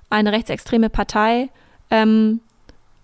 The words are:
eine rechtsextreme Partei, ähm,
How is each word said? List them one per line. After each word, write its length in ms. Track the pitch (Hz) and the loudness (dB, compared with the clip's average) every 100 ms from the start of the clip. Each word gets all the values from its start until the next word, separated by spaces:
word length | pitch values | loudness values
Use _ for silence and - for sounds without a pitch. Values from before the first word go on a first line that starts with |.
| - | -4
eine 220 | 214 208 | -2 0
rechtsextreme 580 | 214 - - - 233 220 | -2 -4 -10 -2 0 0
Partei, 600 | - 202 214 220 240 262 _ _ _ - | -2 -2 0 0 0 -4 _ _ _ -2
ähm, 480 | 220 220 220 220 233 - _ - - _ _ | 2 4 2 2 -2 -8 _ -20 -20 _ _